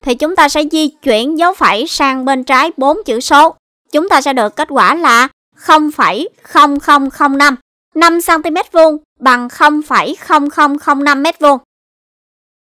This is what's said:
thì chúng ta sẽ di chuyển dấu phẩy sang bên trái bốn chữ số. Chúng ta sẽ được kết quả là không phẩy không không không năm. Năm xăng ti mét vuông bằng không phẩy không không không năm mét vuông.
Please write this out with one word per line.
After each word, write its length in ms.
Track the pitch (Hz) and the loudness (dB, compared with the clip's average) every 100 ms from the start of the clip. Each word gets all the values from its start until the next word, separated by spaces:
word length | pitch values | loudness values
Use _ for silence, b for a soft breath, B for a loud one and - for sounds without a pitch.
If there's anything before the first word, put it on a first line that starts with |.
thì 100 | 277 | -8
chúng 220 | 247 302 370 | -4 -4 0
ta 120 | 294 | 0
sẽ 140 | 302 302 | 0 -2
di 160 | 320 302 | -2 -2
chuyển 500 | - 277 220 254 320 | -4 -2 -2 -2 -2
dấu 160 | 349 | -2
phẩy 320 | 370 196 208 302 | 0 -2 -2 -4
sang 380 | - 277 262 | -4 -4 -2
bên 200 | 262 262 | -4 -4
trái 280 | 254 262 320 330 | 0 0 0 -2
bốn 280 | 262 330 | -2 -2
chữ 160 | 285 220 | -4 -6
số. 340 | - 285 311 - _ _ _ | 2 4 4 0 _ _ _
Chúng 160 | 294 370 | -4 0
ta 120 | 311 | 0
sẽ 120 | 285 | 0
được 240 | 262 208 - | -2 -4 -4
kết 120 | 311 | -4
quả 240 | 269 190 | 0 0
là 340 | 302 311 233 262 - _ _ | 2 2 2 0 -4 _ _
không 340 | - 311 302 | 0 0 0
phẩy 360 | 302 185 196 370 - | -2 -2 -4 -8 -14
không 380 | - 330 294 285 | -2 2 2 2
không 300 | - 285 277 | 0 0 0
không 280 | - 285 277 | -2 -2 2
năm. 180 | 285 254 _ _ _ | 0 0 _ _ _
Năm 260 | 320 339 339 | 0 0 0
xăng 220 | 339 330 | 0 -2
ti 80 | 330 | -2
mét 220 | 330 381 | -4 -2
vuông 260 | 339 320 302 - _ | 2 2 2 -8 _
bằng 280 | 262 247 247 | 0 0 -2
không 340 | - 302 302 | 0 0 0
phẩy 320 | 302 233 175 | -2 -2 -2
không 360 | 349 - 311 285 | -8 -2 0 0
không 280 | - 294 285 | 0 0 0
không 260 | - 277 | -2 -2
năm 180 | 285 277 | 0 0
mét 180 | 302 339 | -2 0
vuông. 180 | 294 269 - _ _ _ _ _ _ _ _ _ | 0 0 -4 _ _ _ _ _ _ _ _ _